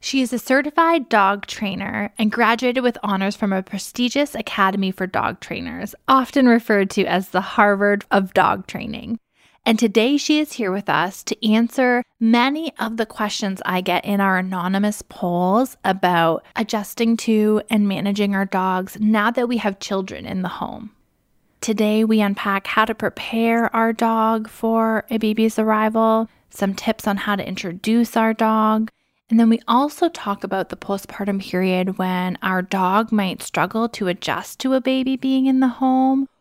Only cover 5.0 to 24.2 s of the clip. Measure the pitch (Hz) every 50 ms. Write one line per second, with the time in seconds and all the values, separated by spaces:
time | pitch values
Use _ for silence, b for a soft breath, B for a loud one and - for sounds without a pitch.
5 | 185 185 - - - 113 185 - - - - - - 165 - - 190 - - -
6 | _ - 262 269 254 - - 285 254 247 226 233 - - 220 202 196 196 - 208
7 | 185 - 175 185 185 - - 180 190 - - - 208 208 202 196 202 202 202 202
8 | - - - 202 190 185 - 190 170 - - 190 - - - - - - - -
9 | - - 233 - _ b b b b b b b b 220 226 220 240 214 190 226
10 | 220 262 294 277 - - 302 302 302 - - - 220 185 185 202 196 - 143 151
11 | 170 190 - - - - - - - 214 214 226 233 233 - 269 254 247 247 247
12 | 240 - _ - 226 220 233 233 247 269 294 311 330 311 - - 220 226 226 226
13 | 220 - - - 220 208 - - 214 190 190 - - - 185 185 185 196 175 -
14 | - 202 202 202 196 196 190 180 185 185 185 180 175 185 190 196 208 208 208 -
15 | - - - - - 175 175 175 180 185 196 233 262 254 - - - 196 196 190
16 | - 180 175 170 165 165 160 - b b b - 220 - - 208 196 - - -
17 | 233 226 233 220 - 233 220 214 214 214 214 214 - - 226 208 202 202 190 -
18 | 190 202 202 208 202 202 202 196 196 190 - 185 185 190 185 185 190 190 - 214
19 | 214 214 220 214 208 226 233 254 247 240 247 220 - 208 196 - - - 208 196
20 | 190 196 214 - - - - 185 185 180 - - - - - - - 208 - _
21 | _ _ _ _ _ _ _ _ _ _ _ _ - - 220 208 214 214 214 220
22 | 226 220 220 214 208 202 202 - - 208 196 196 - - - 214 220 226 214 -
23 | 220 - - - - - - 226 226 233 226 233 233 - - 226 226 226 226 -
24 | 233 226 226 226